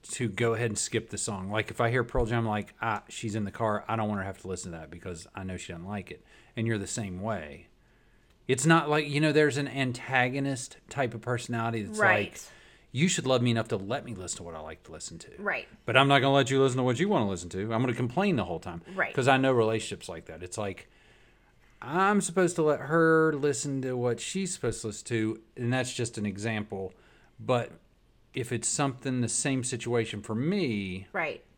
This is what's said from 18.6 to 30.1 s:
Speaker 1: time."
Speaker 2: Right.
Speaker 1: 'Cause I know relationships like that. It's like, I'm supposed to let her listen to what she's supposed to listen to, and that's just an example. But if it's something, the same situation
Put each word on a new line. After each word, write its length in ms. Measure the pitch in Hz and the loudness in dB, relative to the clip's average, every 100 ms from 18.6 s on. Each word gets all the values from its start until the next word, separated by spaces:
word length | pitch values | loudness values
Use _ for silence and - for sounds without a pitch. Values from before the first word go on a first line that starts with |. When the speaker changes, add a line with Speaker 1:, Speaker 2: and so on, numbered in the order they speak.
Speaker 1:
time." 220 | - 165 - | -6 -12 -12
Speaker 2:
Right. 200 | 190 127 | -4 -2
Speaker 1:
'Cause 140 | - 131 | 2 4
I 80 | 131 | 6
know 140 | 135 | 6
relationships 560 | 127 110 113 - 95 - | 4 4 0 -4 -10 -10
like 180 | 85 - | -12 -12
that. 160 | 80 | -12
It's 160 | 90 - | -10 -6
like, 300 | 101 92 - _ _ _ _ _ _ _ _ _ | -8 -8 -16 _ _ _ _ _ _ _ _ _
I'm 400 | 117 160 190 208 | -6 0 2 2
supposed 360 | 196 170 180 175 | 2 2 2 4
to 60 | |
let 180 | 151 143 | 2 2
her 520 | 135 165 165 160 160 | 2 4 6 8 6
listen 480 | 147 143 131 143 139 | 4 0 0 -2 -2
to 140 | 127 127 | -2 0
what 240 | 123 117 | 0 0
she's 320 | - 190 190 | -4 -4 -4
supposed 280 | - 123 107 | -2 -4 -2
to 60 | 110 | -6
listen 180 | 104 - | -8 -4
to, 340 | 117 110 110 - - | 0 0 -2 -10 -6
and 160 | 120 | 0
that's 200 | 127 127 | 0 0
just 240 | - 120 - | -2 -4 -2
an 80 | 104 | -4
example. 680 | 95 110 110 101 98 95 - - _ _ _ | -2 -2 -2 -4 -6 -8 -10 -20 _ _ _
But 320 | 110 123 113 - _ _ _ _ _ | 0 0 0 -10 _ _ _ _ _
if 160 | - 123 | -6 -4
it's 160 | 120 - | -2 -2
something, 520 | - 143 127 135 127 | 0 0 0 -4 0
the 80 | 117 | 0
same 340 | - 143 135 | 0 0 0
situation 580 | 120 120 120 120 113 | -2 -4 0 0 0